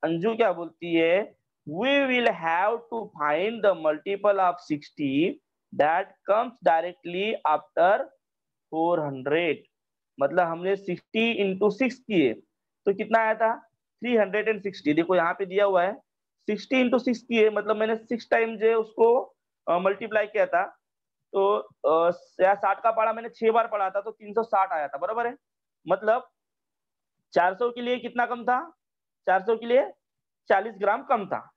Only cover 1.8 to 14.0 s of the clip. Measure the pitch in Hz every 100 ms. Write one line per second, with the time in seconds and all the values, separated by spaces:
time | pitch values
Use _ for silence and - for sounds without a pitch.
1.8 | 247 285 269 247 233 185 165 165 202 233
2.8 | 233 226 202 - 147 151 196 233 202 175
3.8 | 160 151 - 196 208 202 185 170 - 151
4.8 | - - 143 135 180 - _ _ _ 127
5.8 | 143 165 196 _ - 202 247 - 180 165
6.8 | 170 180 170 175 208 226 - 151 - -
7.8 | 170 220 277 _ _ _ _ _ _ 156
8.8 | 165 175 147 135 131 156 170 - _ _
9.8 | _ _ _ - 139 165 175 165 180 196
10.8 | 196 175 _ 220 226 226 202 190 208 196
11.8 | 254 233 - 202 135 - _ _ _ _
12.8 | - 196 202 226 220 220 226 240 _ _
13.8 | _ _